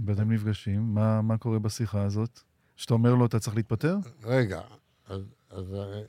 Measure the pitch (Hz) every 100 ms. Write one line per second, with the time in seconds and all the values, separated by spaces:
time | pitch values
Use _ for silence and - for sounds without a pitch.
0 | 104 101 107 113 107 104 - 101 113 104
1 | 110 110 107 113 123 110 107 - 110 104
2 | 101 104 113 - _ _ _ - - 113
3 | 120 123 120 113 120 107 107 107 151 196
4 | 147 - 110 131 110 85 107 107 _ _
5 | - 98 101 _ _ 98 92 98 101 104